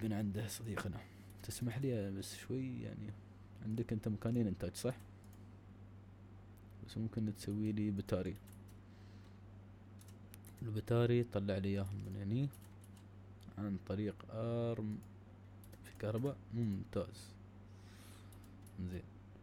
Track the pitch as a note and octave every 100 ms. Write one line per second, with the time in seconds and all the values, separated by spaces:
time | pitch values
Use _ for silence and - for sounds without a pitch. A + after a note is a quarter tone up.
0 | G#2+ G#2 G#2 G2 A2 - A2+ F#2+ - D#2
1 | - - - - - - B2 A2+ C#3 A#2
2 | G2 G2 G2 - - B2+ C3 B2 A2 G#2
3 | G#2 G#2 - - - - G#2+ A2+ A#2 A2
4 | A2+ G#2+ A2+ A#2+ A2 F2+ F2 - - -
5 | - - - - - - - - - -
6 | - - - - - - - - - -
7 | A2 A2+ G#2+ G2+ - G#2 G#2+ G#2+ G#2+ G2
8 | - F#2 F#2 - - - - - - -
9 | - - - - - - - - - -
10 | - - - - - - A#2 G#2+ - A#2+
11 | A#2+ A#2+ A#2 G2+ G2 F#2+ G2 G2 F#2+ G2
12 | G2+ G2 G2 A#2 C#3 - - - - -
13 | - - - - - - G#2 F#2+ - F#2+
14 | G#2 F#2+ - A2 A2+ A#2 A#2 A2+ G#2+ G#2+
15 | - - - - - - - - - -
16 | G#2+ A2+ C#3 C3+ - A2+ A#2 G2 G2+ -
17 | - - - - - - - - - -
18 | - - - - - - - - F2+ F2+
19 | - - - -